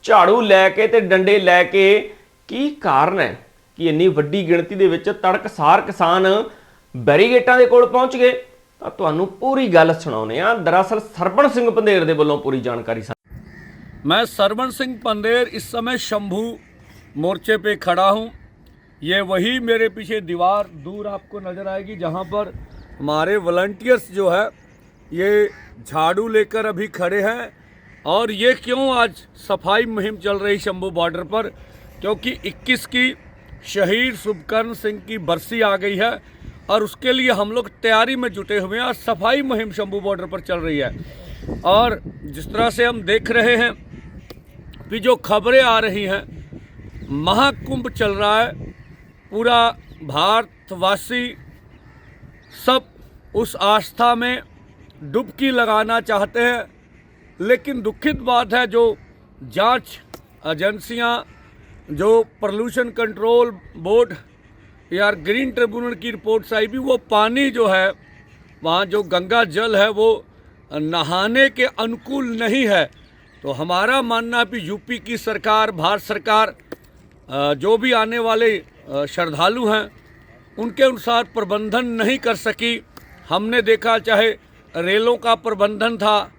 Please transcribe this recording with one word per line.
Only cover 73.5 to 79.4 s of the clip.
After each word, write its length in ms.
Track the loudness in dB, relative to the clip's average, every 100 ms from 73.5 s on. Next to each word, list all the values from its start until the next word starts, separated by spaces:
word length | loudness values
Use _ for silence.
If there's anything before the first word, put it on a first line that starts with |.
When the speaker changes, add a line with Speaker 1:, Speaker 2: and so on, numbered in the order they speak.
Speaker 2:
हमारा 500 | -8 -4 -2 0 0
मानना 360 | 0 -4 -2 -2
है 60 |
कि 240 | -2 -4 -8
यूपी 300 | -10 -8 -12
की 180 | -8 -8
सरकार, 540 | -6 -4 0 2 0
भारत 320 | -2 -4 -4
सरकार, 540 | -6 -8 0 2 2 -4 _ -20 _ _ _ _ -8
अ, 240 | -4 -2
जो 240 | 0 0 2
भी 140 | 2
आने 260 | 2 0 -2
वाले, 400 | 0 2 2 0
अ, 460 | -6 _ -10 -6
श्रद्धालु 640 | -6 -4 -4 0